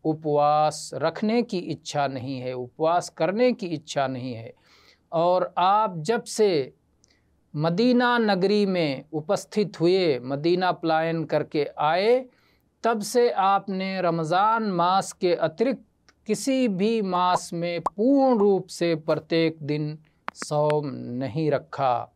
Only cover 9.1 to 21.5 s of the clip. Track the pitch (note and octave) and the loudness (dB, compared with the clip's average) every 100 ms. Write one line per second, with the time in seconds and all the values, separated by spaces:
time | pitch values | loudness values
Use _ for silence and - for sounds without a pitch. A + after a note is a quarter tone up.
9.1 | D#3 D3+ G3 - G#3+ G3+ - E3 F#3+ F3 | -8 -2 -4 -2 -4 -4 0 2 4 2
10.1 | B2+ B2 C#3 D#3+ F3+ F3+ E3+ E3 D#3+ E3 | 0 -2 -2 0 2 0 -2 0 0 0
11.1 | E3 D3+ D3+ D3+ D#3 C#3+ - D3+ E3+ G#3 | -2 -2 -2 -2 -2 -4 -2 0 2 2
12.1 | B3+ B3+ _ _ _ _ _ A3 A#3 G3+ | 2 0 _ _ _ _ _ -2 -2 0
13.1 | A#3+ A#3+ G3+ F#3+ G3 G3 F#3+ F#3+ F#3+ F3 | 2 2 2 2 2 0 -4 -4 -2 0
14.1 | E3 D#3 F3+ G#3 A3+ A3 F3 F3 F#3+ F#3 | 0 0 2 2 2 0 0 2 2 -2
15.1 | - F3+ E3 D#3+ D#3+ C4 G#3+ - _ _ | -2 0 2 0 0 -2 -2 -10 _ _
16.1 | _ - G#3 C4+ C4 B3 F3+ G#3 A3+ F#3+ | _ -6 -4 0 2 2 2 0 0 0
17.1 | F3+ F3+ F3+ - E3+ E3+ E3+ E3+ - A#3+ | 0 2 0 -4 -6 -4 -4 -6 0 2
18.1 | C#4 C4+ A#3 G#3 F#3+ F#3 - E3+ D#3+ D#3+ | 4 4 4 4 2 -2 -2 0 0 0
19.1 | D3+ - E3 D#3+ D#3+ C#3+ D3+ D3+ D3+ _ | -2 0 2 2 0 -4 -2 -4 -8 _
20.1 | _ - - - D3 D3+ D3+ D3 B2 B2 | _ -16 -12 -4 0 2 0 -2 -8 -8
21.1 | A#2+ C3+ B2+ D#3 | -6 -6 -2 0